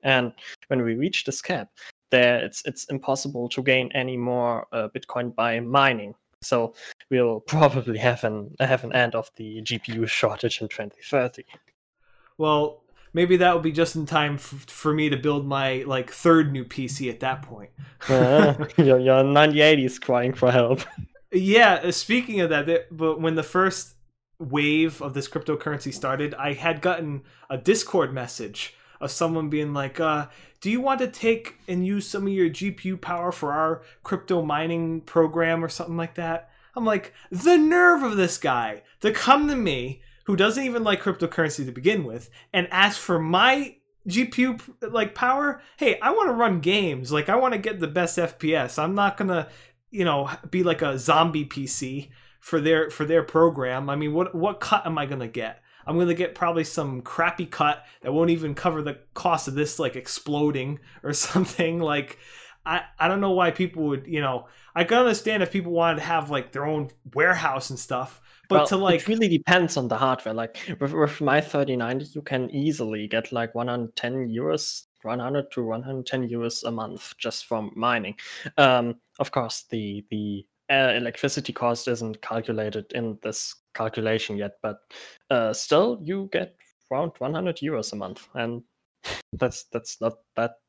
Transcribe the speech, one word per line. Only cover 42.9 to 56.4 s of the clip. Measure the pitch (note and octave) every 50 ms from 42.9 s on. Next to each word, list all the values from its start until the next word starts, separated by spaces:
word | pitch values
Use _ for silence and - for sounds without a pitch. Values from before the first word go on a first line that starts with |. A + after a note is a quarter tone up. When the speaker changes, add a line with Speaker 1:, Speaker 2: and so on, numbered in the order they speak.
| G#3 -
Speaker 2:
for | - - F3+ E3
my | D#3+ D#3 F3 F#3 G#3+ B3+ C4 C#4+ C#4+ B3 - _ _ _ _ _ _
G | G3 F3 A3+ B3+
P | B3 - -
U, | B3 C4 A#3+ A#3 - - - _
like, | - G#3 A3 A3+ G#3+ G3+ -
power? | - - B3 C4 C#4 D4 C#4+ C4+ - - - _ -
Hey, | D4 B3 F#3+ -
I | G#3 B3
wanna | F4+ A4+ G#4 F4+ B3
run | A3+ A#3 A3 F#3+ E3+
games. | C#3+ E3+ G3 G#3+ G3 E3+ C#3+ B2+ B2+ A#2+
Like, | D3+ D3+ D3 F#3
I | G3+
wanna | A#3+ C4 B3+ A#3+
get | G3+ F#3+ A3 G#3+ F#3
the | E3 D3
best | D3 F3+ F3 E3 - -
F | E3+ E3+ - _
P | - D3+ D#3+
S. | D#3 B2+ A#2+ - -
I'm | D3+ E3+ G3
not | G3+ G3+ G3 G3
gonna, | - G#3 F#3+ F3+ E3+ D3 - - - - _ _ _ _ _
you | - G3+ F3+
know, | E3+ D3 C#3+ C#3 C#3 - - - -
be | - F#3
like | F3+ F3 D#3+ -
a | E3 D3+ C3+ C3
zombie | A2+ D#3+ D3 D#3 E3 E3+ D#3 D#3 D3
P | C#3 - C#3 C#3
C | C3 - - C#3 B2+ C3 C#3 C#3 - - _ _ _ _ _
for | _ - - D#3+
their, | C#3+ D#3 E3 D#3 D#3+ D3+
for | - - D3+
their | D3+ E3 E3+
program. | E3 - - D#3+ E3 E3+ D#3 C#3 C3 B2+ B2+ C3 C#3 C#3+
I | C#3
mean, | D3 D3+ D3+
what, | D3+ E3 F#3 F#3 -
what | E3 E3 G#3 G3+ -
cut | - - A3 G3 -
am | E3 D#3+ D3+
I | C#3+
gonna | C3+ C#3+ C3 B2
get? | A2+ - B2 A2+ A2 - - _ _ _ _ -
I'm | - D3+ E3+
gonna | F3+ F3
get | E3+ E3 F3+ E3+ -
probably | -